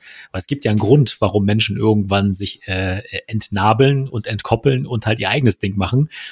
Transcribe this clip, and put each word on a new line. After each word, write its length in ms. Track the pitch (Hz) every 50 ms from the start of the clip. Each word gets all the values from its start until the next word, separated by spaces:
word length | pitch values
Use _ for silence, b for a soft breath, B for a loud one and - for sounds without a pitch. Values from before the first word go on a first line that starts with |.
| B B B B B B
Weil 80 | B 95
es 80 | -
gibt 180 | - 139 - -
ja 60 | 113
einen 80 | 107 107
Grund, 380 | 101 101 135 147 127 - - -
warum 240 | 110 98 101 104 98
Menschen 320 | 101 104 110 110 - 101
irgendwann 560 | - 107 110 107 107 98 98 98 101 98 101 95
sich, 340 | 95 101 98 - - - -
äh, 340 | 92 92 95 92 92 98 - - - - -
entnabeln 840 | - - 107 - - 98 101 98 107 110 113 135 139 139 135 135 135
und 180 | - 117 - -
entkoppeln 580 | 110 104 - - 120 113 - 143 131 127 139
und 180 | - 123 113 -
halt 140 | 110 107 -
ihr 100 | 98 95
eigenes 300 | 117 151 131 113 - -
Ding 180 | - 98 98
machen. 320 | 98 92 90 117 131 151 - B B B B